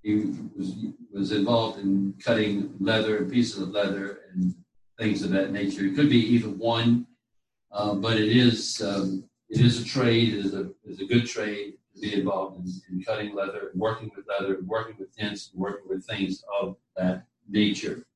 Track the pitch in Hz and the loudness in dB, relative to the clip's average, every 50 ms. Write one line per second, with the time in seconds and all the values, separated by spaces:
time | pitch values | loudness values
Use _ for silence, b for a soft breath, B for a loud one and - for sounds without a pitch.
0 | - 104 104 107 107 - - - 110 - - - 98 92 - 107 117 - - _ | 0 2 2 2 2 0 -4 -6 -8 -12 -8 -8 -8 -8 -6 -6 -8 -8 -10 _
1 | - - 104 98 98 90 107 101 98 113 120 113 113 110 - - 101 98 98 98 | -20 -14 -4 -4 -2 0 0 0 2 2 2 2 2 0 -6 -4 0 0 2 2
2 | 98 98 - - - 120 113 107 107 104 101 98 98 - - - 98 110 110 110 | 0 -2 -6 -6 -2 0 2 2 2 0 0 -2 -4 -6 -6 -4 0 0 2 2
3 | 107 110 107 101 - - - 123 117 - - 98 95 90 101 104 101 98 98 98 | 2 0 0 -2 -2 0 2 2 2 2 0 -6 -6 -4 -2 -2 -2 -2 -2 -4
4 | 98 98 - - - - 92 92 90 90 - - - _ _ _ _ _ _ - | -6 -8 -10 -12 -18 -10 -4 0 0 0 -2 -4 -14 _ _ _ _ _ _ -2
5 | 113 107 101 - 95 90 92 95 98 98 104 101 98 98 - - 101 95 - 143 | 0 0 0 0 0 0 2 0 0 0 -2 -2 -2 -2 -2 0 -2 -2 2 4
6 | 147 120 120 117 107 117 120 117 104 104 95 92 113 117 117 113 117 120 117 120 | 4 6 6 6 6 6 4 4 4 0 -6 -2 0 0 2 4 4 4 4 4
7 | - _ _ _ _ _ _ _ _ _ _ _ _ _ 104 104 104 101 98 95 | 2 _ _ _ _ _ _ _ _ _ _ _ _ _ -4 -2 -2 0 0 0
8 | 98 113 113 110 107 107 120 123 123 120 110 - - - - - 107 101 101 98 | 0 2 2 2 4 6 6 8 8 6 4 4 -2 -6 -4 -4 -4 -2 -2 -2
9 | 92 95 95 92 - _ _ _ _ _ 113 - 120 120 113 117 - - - 135 | -2 -2 -4 -6 -8 _ _ _ _ _ 4 6 6 6 6 4 -4 -4 0 2
10 | 123 117 113 117 117 107 101 101 98 95 95 95 92 92 - _ _ - 90 95 | 2 4 4 4 4 2 2 0 -2 -2 -2 -4 -6 -8 -8 _ _ -16 -10 -10
11 | 98 104 120 120 113 - - 113 107 107 104 101 101 101 - - _ _ _ 95 | -4 2 4 2 2 2 -4 -4 -4 -4 -4 -6 -8 -10 -12 -20 _ _ _ -10
12 | 104 104 104 98 92 98 98 95 - - 92 92 90 92 92 - _ _ 92 92 | -8 -4 -2 0 0 0 -2 -2 -4 -6 -8 -10 -10 -10 -10 -10 _ _ -8 -8
13 | - - 110 104 104 104 101 98 98 95 98 104 98 98 - 92 107 110 113 - | -4 -4 -4 -4 -6 -6 -6 -6 -6 -6 -6 -8 -10 -8 -6 -2 -2 -2 -2 -2
14 | 113 107 - 98 - - 101 98 98 98 98 92 92 92 110 113 107 - - - | -8 -14 -14 -14 -10 -6 -6 -4 -2 -2 -2 -4 -2 -4 -4 -4 -4 -6 -12 -14
15 | 78 - _ - 104 104 101 98 - - _ 90 95 101 101 - - - 95 92 | -16 -16 _ -6 -6 -6 -6 -8 -14 -14 _ -6 -6 -6 -6 -8 -8 -8 -8 -8
16 | 92 - - 95 98 92 95 - - - 101 101 98 92 92 _ _ _ _ 92 | -6 -8 -6 -4 -4 -4 -4 -8 -8 -6 -4 -4 -4 -4 -8 _ _ _ _ -2
17 | 92 92 92 92 - _ _ _ _ - 98 107 104 101 95 - - - - 82 | -2 -2 -2 -2 -8 _ _ _ _ -2 0 2 2 2 0 -2 -6 -8 -8 -8
18 | - _ _ | -14 _ _